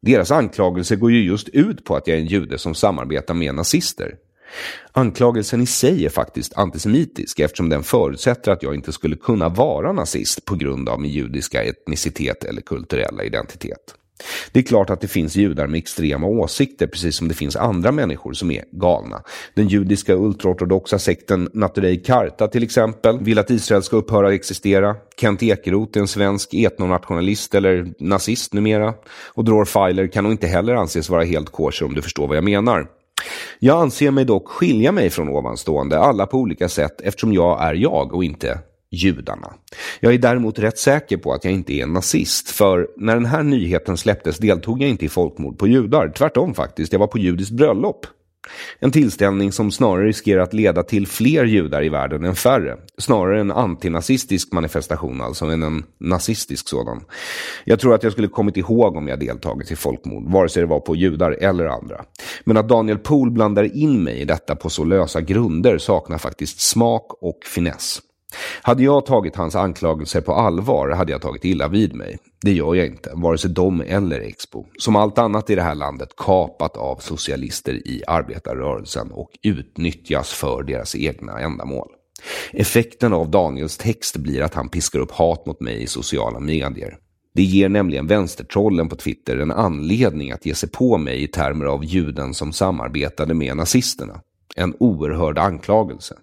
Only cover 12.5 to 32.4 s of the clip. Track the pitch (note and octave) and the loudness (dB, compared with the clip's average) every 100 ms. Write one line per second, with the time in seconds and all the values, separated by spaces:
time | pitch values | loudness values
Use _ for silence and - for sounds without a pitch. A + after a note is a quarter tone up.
12.5 | - - C#2 - B1+ A1 G1+ G#1 A1+ - | -10 -8 -10 -6 -4 -4 -6 -6 -6 -8
13.5 | - - - - - _ _ - - - | -12 -14 -14 -18 -20 _ _ -12 -12 0
14.5 | C3+ B2+ A#2 F#2+ F#2 F#2+ - D#2 F#2 G2+ | 0 4 4 4 -2 -2 -2 0 2 2
15.5 | C#2+ C#2+ D#2 - - D#2+ C#2 E2+ A2+ E2 | 2 -2 -2 -4 -4 -2 0 0 0 -2
16.5 | - C#3 - D#2 F2 E2+ D2+ E2 D#2+ C#2+ | 0 -2 0 -4 -2 -4 -2 -4 -4 -4
17.5 | - A#2 F#2 F#2+ D3 A2+ C#2+ - - F2+ | -2 0 2 0 0 -2 -4 -8 -6 -4
18.5 | A#1+ G1+ - F2+ D2+ G#1+ G1+ - - - | -4 -6 -2 2 2 -2 -12 -14 -18 -6
19.5 | - G#2 G2+ F#2+ G2+ - F#2 G#2 G2+ F#2+ | 0 4 4 2 0 2 2 2 0 -2
20.5 | E2+ F2 F#2+ - G2+ - F2 - F#2+ F2+ | 0 2 0 0 -2 0 -4 0 0 0
21.5 | G#2+ G2 - F#2+ F2+ - B2+ F#2+ - G#2+ | -2 -2 2 0 0 2 2 2 -2 -2
22.5 | B2 A#2 - A2 G#2+ A#2 B2 G2+ G#2+ G2+ | 0 0 2 2 2 2 2 2 2 4
23.5 | A#2+ - G2+ F#2 A2+ G2+ A2 G2+ G2 - | 0 2 0 2 0 2 4 4 2 -2
24.5 | F#2+ G#2 G2 G2+ G#2+ _ - A2+ G2+ A#2 | -4 2 4 4 -2 _ 0 0 2 2
25.5 | G2 - F#2+ G#2+ G#2+ G2+ G2+ G2+ G2 - | 0 2 0 0 -2 -2 0 0 0 -2
26.5 | F2+ A2 - F#2 F2+ - E2+ F2+ G#2 - | 2 2 2 0 0 0 -2 0 -2 0
27.5 | G2+ F#2+ F2+ F2+ - D#2+ G2 - A#2 - | 2 4 2 0 -6 0 0 0 -4 -4
28.5 | G2+ G#2+ G#2+ G#2+ A#2 - - - - A2+ | -2 0 2 0 -4 -14 -20 -14 -2 4
29.5 | A2 G2 G#2+ F#2+ F#2 F#2+ G#2 G2+ A2 E2+ | 4 4 4 4 2 0 2 0 0 0
30.5 | F2 G#2+ B2 E2+ E2+ D#2+ F2 E2+ D#2 D2+ | 0 2 0 0 -2 0 0 2 0 -4
31.5 | - D2+ - C#2+ C#2+ C#2+ - D2 D2+ | -4 -4 -2 -4 -4 -6 -4 -2 0